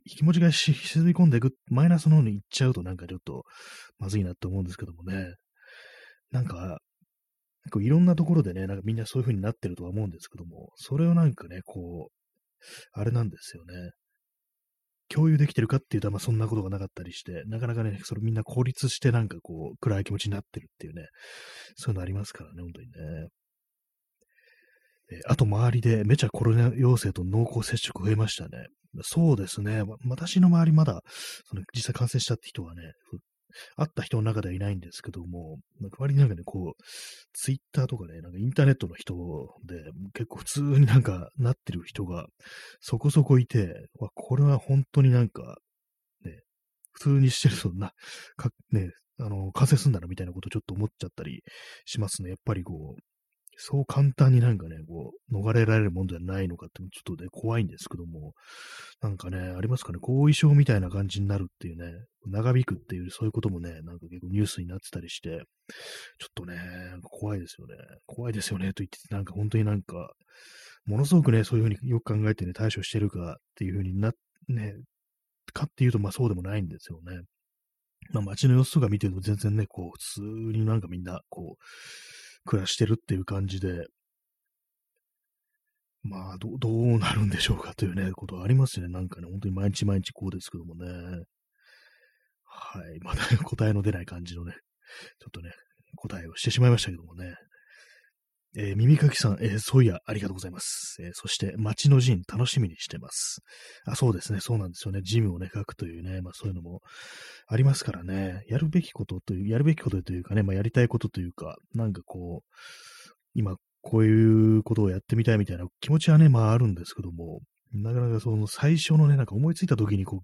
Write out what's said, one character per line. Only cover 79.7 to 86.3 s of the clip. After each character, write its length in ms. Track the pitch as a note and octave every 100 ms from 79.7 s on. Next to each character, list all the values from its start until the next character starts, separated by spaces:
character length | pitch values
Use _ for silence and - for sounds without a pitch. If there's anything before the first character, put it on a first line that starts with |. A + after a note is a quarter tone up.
| - F2
う、 20 |
普 300 | - - -
通 0 | G2+ A2 A2+ A2
に 80 | A2
な 80 |
ん 80 | A2+
か 60 | F#2
み 120 | F2+
ん 40 |
な、 180 | F2+ F2 -
こ 280 | - E2+ -
う、 40 | - - - - - - - - -
暮 160 | G2+
ら 60 | F#2
し 80 | -
て 100 | G#2+
る 100 | A2
っ 20 |
て 160 | -
い 40 | F#2+
う 80 | F#2
感 220 | G2 G2
じ 140 | F#2+
で、 240 | F#2+ F2+ - _ _ _ _ _ _ _ _ _ _ _ _ _ _ _ _ _ _ _ _ _
ま 300 | G#2 F#2+ F#2